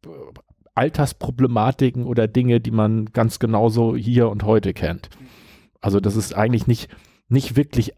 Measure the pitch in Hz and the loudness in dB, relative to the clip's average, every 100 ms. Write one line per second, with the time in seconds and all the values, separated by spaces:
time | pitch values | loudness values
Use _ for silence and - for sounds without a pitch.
0 | - 71 65 - _ _ _ - 143 - | -20 -20 -20 -20 _ _ _ -4 -2 0
1 | 139 - - 123 131 117 113 - 131 127 | -2 -4 -10 0 0 2 0 2 0 0
2 | 120 117 110 127 123 117 117 113 107 110 | -2 0 0 2 2 2 2 0 2 0
3 | 110 - 113 - 117 110 113 110 117 120 | -2 0 -2 0 -2 2 2 2 0 0
4 | 110 120 113 104 104 110 95 - 87 87 | 0 2 2 0 2 2 2 -4 -6 -6
5 | - - 131 - - - _ _ 101 98 | -12 -20 -20 -20 -20 -20 _ _ 0 0
6 | 101 107 101 98 110 120 123 117 - - | 2 -2 -4 -2 0 0 0 -2 -4 -20
7 | _ _ _ 127 135 120 143 120 104 | _ _ _ -2 0 -2 0 -2 -4